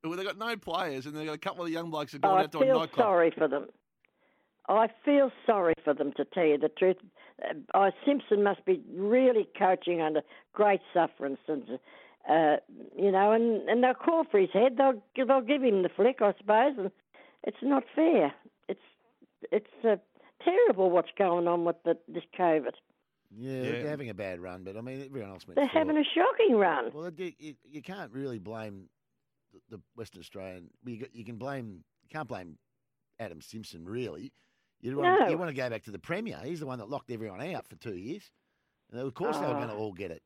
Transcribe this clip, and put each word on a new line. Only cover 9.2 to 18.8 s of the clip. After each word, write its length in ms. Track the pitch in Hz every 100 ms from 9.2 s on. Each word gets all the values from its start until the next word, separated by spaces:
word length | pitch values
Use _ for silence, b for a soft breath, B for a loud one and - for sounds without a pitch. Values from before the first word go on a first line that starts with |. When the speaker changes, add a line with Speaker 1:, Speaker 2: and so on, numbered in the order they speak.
| 262 226 196 -
Speaker 2:
coaching 420 | 190 185 - 175
under 200 | 156 156 - B B
great 280 | - 208 196 -
sufferance, 460 | 175 170 _ 139 135 -
and, 160 | 151 110 123 B B B B -
uh, 280 | 156 156 151 - - - -
you 160 | 202
know, 200 | 190 202
and, 360 | 226 233 214 -
and 160 | 226
they'll 100 | 254 247
call 300 | - 330 320
for 100 | 208
his 120 | 185
head. 240 | 190 247 240
They'll, 240 | 269 233 _ - 247
they'll 140 | 269
give 220 | 220 294
him 180 | 254 196
the 60 | 175
flick, 320 | - 220 262
I 120 | 208 190
suppose, 360 | 202 214 269 262
and 140 | 190 _ _ b b b
it's 140 | - -
not 200 | 254 277 - -
fair. 360 | 320 277 147 - - _ -
It's, 120 | 196